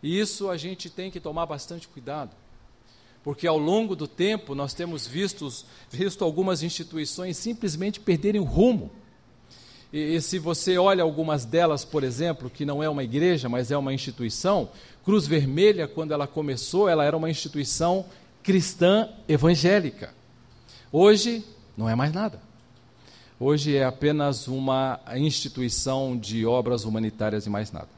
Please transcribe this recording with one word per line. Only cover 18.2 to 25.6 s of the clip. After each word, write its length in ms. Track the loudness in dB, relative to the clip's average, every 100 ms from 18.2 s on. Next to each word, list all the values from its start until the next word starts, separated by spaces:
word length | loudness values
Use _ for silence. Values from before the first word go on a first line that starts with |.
| -20 _
cristã 680 | 2 2 2 2 4 4 2 -6 0
evangélica. 840 | 4 6 6 4 4 2 -8 -16 -18 _ -20 -20 -20 -20 -20 -4
Hoje, 520 | 6 8 8 4 -4 -8 -20 -20 -4
não 140 | -2
é 60 | 0
mais 180 | 0
nada. 260 | -2 -6 -8 -20 -20 _ -20 _ _ -20 -20 -20 _
Hoje 360 | 0 2 2 2
é 80 |
apenas 640 | 2 0 0 2 0 -2 -4
uma 520 | -4 0 0 0 -4 -8 -2
instituição 1000 | 0 0 -6 -4